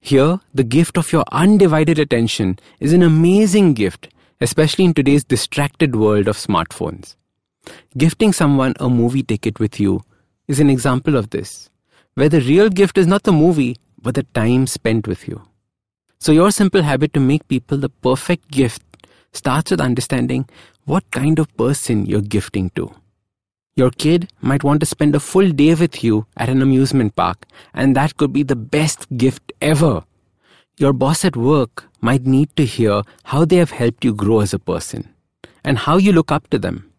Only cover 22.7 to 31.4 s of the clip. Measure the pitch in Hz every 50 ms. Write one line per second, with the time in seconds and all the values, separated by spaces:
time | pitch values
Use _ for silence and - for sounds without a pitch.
22.7 | _ - - - - _ _ _ _ _ _ _ _ _ _ _ _ _ _ _
23.7 | _ - 131 127 - _ - 147 165 175 175 - _ _ - - 135 139 - 143
24.7 | 143 151 131 - - _ 151 147 143 151 - - - 185 196 190 156 139 143 156
25.7 | 170 156 175 160 - - - 117 107 107 107 _ _ - 113 117 127 135 135 139
26.7 | 135 131 135 131 - 135 117 104 - - 92 87 85 _ - _ _ - - _
27.7 | _ - 127 139 131 135 143 156 - _ 151 139 - 135 147 131 143 120 110 123
28.7 | - 151 156 151 - - - _ 135 123 120 131 123 - _ _ - _ - 143
29.7 | 156 143 165 156 113 80 - _ _ _ _ _ _ _ _ _ _ _ _ _
30.7 | _ _ 139 139 139 123 131 135 160 - - 190 147 120